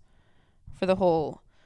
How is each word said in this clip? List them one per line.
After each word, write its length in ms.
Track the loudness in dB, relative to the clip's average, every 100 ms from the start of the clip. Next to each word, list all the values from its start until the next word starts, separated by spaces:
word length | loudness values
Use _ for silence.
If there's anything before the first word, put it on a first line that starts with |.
| _ _ _ _ _ _ -20
for 140 | -6 -2
the 100 | 2
whole 460 | 2 2 -2 -8 _ _